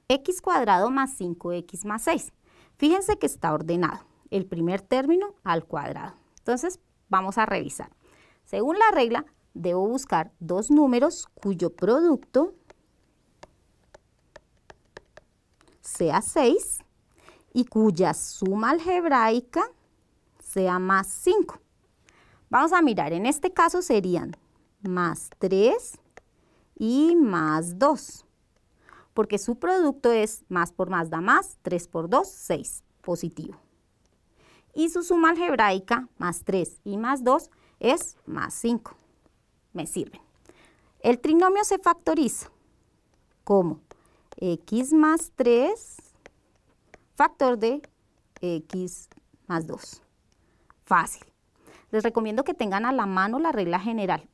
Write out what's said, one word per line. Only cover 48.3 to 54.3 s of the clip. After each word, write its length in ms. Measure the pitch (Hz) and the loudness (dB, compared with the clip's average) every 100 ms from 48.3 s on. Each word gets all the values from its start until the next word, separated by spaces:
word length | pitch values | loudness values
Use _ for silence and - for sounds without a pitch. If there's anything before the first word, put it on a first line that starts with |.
| - | -10
x 680 | 180 165 160 185 180 - - _ _ _ - | -6 -6 -6 -8 -8 -10 -20 _ _ _ -6
más 200 | 190 160 | -6 -6
dos. 360 | 170 - - _ _ _ _ _ _ _ _ | -12 -16 -20 _ _ _ _ _ _ _ _
Fácil. 400 | _ 180 156 - - _ _ _ - - _ | _ 0 0 -8 -20 _ _ _ -20 -20 _
Les 140 | 220 | -4
recomiendo 400 | 226 226 220 220 | -2 -2 -2 -4
que 100 | 285 | -4
tengan 320 | 339 214 190 240 | -6 -4 -2 -2
a 60 | |
la 140 | 269 196 | -2 -2
mano 320 | 185 196 247 | 0 -2 -2
la 140 | 330 | -2
regla 280 | 226 175 175 | -2 -2 -4
general. 480 | 208 226 190 156 - | -4 -4 -4 -4 -6